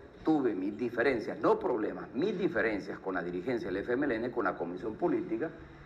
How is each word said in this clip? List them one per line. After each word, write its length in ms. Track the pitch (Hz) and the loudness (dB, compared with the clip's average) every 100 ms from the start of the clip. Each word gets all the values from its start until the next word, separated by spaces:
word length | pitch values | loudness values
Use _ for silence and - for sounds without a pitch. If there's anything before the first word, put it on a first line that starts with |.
| - - | -12 -2
tuve 320 | - 151 123 92 | 4 4 4 2
mis 200 | 98 104 | -2 0
diferencias, 640 | 120 117 139 120 - 92 | -2 2 4 2 0 0
no 220 | 135 - | 4 4
problemas, 520 | 190 113 101 90 87 | 2 0 0 -4 -6
mis 220 | 110 196 180 | 0 0 2
diferencias 600 | 185 107 98 101 92 95 | 0 2 2 0 -4 -6
con 160 | 95 | -4
la 80 | 95 | -4
dirigencia 460 | 87 90 127 117 92 | -2 -4 -2 -2 -2
del 80 | 95 | -2
F 160 | 107 | 0
M 140 | 123 147 | 0 2
L 100 | 110 | 0
N, 160 | - | -2
con 120 | - 95 | -2 -2
la 100 | 90 | -2
Comisión 400 | 87 90 - - | -4 -6 -6 -2
Política, 560 | 175 120 - 113 160 - - - | 2 2 0 -2 -4 -6 -16 -18